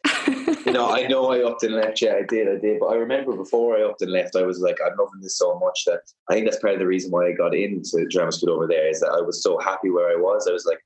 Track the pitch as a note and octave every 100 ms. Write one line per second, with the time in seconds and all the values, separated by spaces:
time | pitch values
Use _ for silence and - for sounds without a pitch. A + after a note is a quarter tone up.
0 | D4 - - C4 - D#4 - - - B2
1 | B2+ C3 C3 B2+ A#2+ A#2 A2+ A2 A2 G#2+
2 | A2 G2+ G2 A2 G2+ G2 G#2+ G#2+ A2 A2+
3 | A#2 C3+ C3+ F#2+ F#2+ A#2 A#2 A2 G#2+ -
4 | F#2 F#2 F2 F#2 F#2 F2+ F2 F2 E2+ G2
5 | G2+ G2 F#2+ - F2+ F2+ F#2 - - F2
6 | - _ - G#2+ A2 G#2 G#2+ F#2+ F#2 F#2
7 | F#2 F2 F2 F2 E2+ D#2+ G2+ F#2+ - E2+
8 | D#2+ F2+ E2 D#2+ E2+ E2 E2 E2 D#2 D#2
9 | D#2+ E2 E2+ E2+ G2 E2 F#2+ F#2+ F#2+ F2
10 | F2 E2+ F#2 F2 F2+ F2+ E2 E2